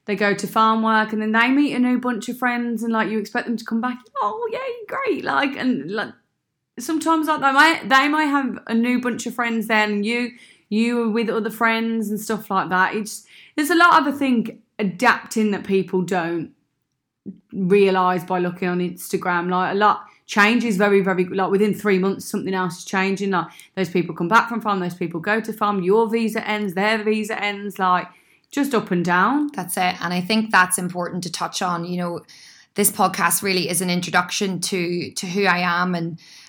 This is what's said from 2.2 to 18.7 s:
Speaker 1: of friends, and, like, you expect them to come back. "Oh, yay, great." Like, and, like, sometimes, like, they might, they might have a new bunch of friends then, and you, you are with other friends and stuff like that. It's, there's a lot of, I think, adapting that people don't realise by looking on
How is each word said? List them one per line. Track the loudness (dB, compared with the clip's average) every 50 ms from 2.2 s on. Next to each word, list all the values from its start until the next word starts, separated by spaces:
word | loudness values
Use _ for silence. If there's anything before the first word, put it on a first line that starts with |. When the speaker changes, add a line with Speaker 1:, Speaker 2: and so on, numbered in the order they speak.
| -4 -8
Speaker 1:
of | -6 -2
friends, | -2 -2 -2 -2 -2 -4 -4 -4
and, | -2 0
like, | 0 0 0 0
you | -2 -2
expect | -4 -4 -4 -4 -4
them | -2 -4 -6
to | -4
come | -4 -4 -2
back. | -2 -4 -6 -8 -12 _ -6 -4 -4
"Oh, | -4 -4 -4 -6 -6
yay, | -6 -6 -6 -8 -8 -10 -10 -10
great." | -8 -4 -2 -2 -2 -2 -2
Like, | -2 -2 0 -2 -2 -2
and, | -2 -2 -2 -2 -2 -4 -6
like, | -6 -6 -6 -8 -10 _ _ _ _ _ _ _ _ _ _ _ _ -10
sometimes, | -6 -4 -4 -2 0 0 0 2 0 0
like, | 0 0
they | 2 4
might, | 6 6 6 6 4 2 2 2
they | 4 4 4 4
might | 2 0 0
have | 2 0 0 0 -2 -4 -8 -6
a | -2 0
new | 2 2 2 2 0
bunch | 0 -2 -4 -4 -6 -6
of | -4
friends | -4 -2 -2 -2 -2 -2 0
then, | 2 2 2 2
and | 0 -2 -2
you, | 0 -2 -2 -2 -4 -6 -12 -20 -20 _ _ _ _
you | 0 2 2 2 2 2 0
are | 0
with | 0 0 0 0
other | 0 -2 -2 -4
friends | -2 0 0 2 2 0 0 -2 -2 -2 -2 -2
and | -4 -4
stuff | -4 -4 -4 -4 -4 -2
like | -2 -2 0 0
that. | 2 2 2 2 0
It's, | -2 -6 -6 -10 -12 -16 _ -20 -20 -20 -8 _
there's | -2 0 2
a | 4
lot | 6 6 8 6 6
of, | 4 2
I | 0 0
think, | 0 2 2 2 0 -2 -6 -14 _ _ _ -4
adapting | -4 -4 -2 2 2 2 2 2 -2 -4 -2 0 2 2
that | 0 -2 -2
people | 0 0 0 2 0 0 -2
don't | 0 0 0 -2 -2 -2 -2 -4 -4 -6 -10 _ _ _ _ _ _ _ _ _ _ _ _ _ _ -18 -18 -18 _ _
realise | -6 -4 0 4 4 6 6 6 4 4 2 2 0 0 -2
by | -2 -2 -2
looking | -2 -2 -2 -4 -4
on | -2